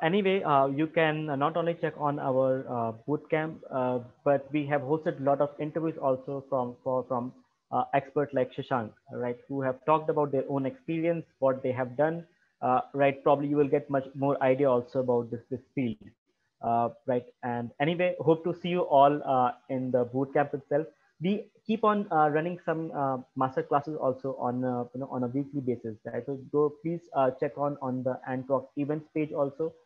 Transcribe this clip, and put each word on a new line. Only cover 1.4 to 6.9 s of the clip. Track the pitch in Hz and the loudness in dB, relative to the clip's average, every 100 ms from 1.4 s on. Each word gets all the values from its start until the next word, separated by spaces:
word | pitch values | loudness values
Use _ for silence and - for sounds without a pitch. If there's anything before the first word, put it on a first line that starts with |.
| 151 170 | 0 0
only | 170 | -2
check | 170 170 156 | -2 -4 -2
on | 147 143 | -2 -2
our, | 139 131 131 131 131 | 0 2 2 0 -2
uh, | 123 113 113 - | -4 -4 -4 -4
boot | 147 - | -4 -2
camp, | 156 160 156 - | -2 -2 -8 -8
uh, | 131 127 123 117 - | -2 0 -2 -6 -4
but | 143 139 139 | 0 0 0
we | 151 143 | -4 0
have | 147 | -2
hosted | 127 156 175 139 | 0 -2 -2 -2
a | |
lot | 135 139 | 0 2
of | 143 - | 0 -2
interviews | 151 160 160 156 | -6 -4 -4 -2
also | 139 131 139 139 135 | -2 -2 -4 -10 -4
from, | 135 123 123 | -4 -4 -6
for, | 135 | -4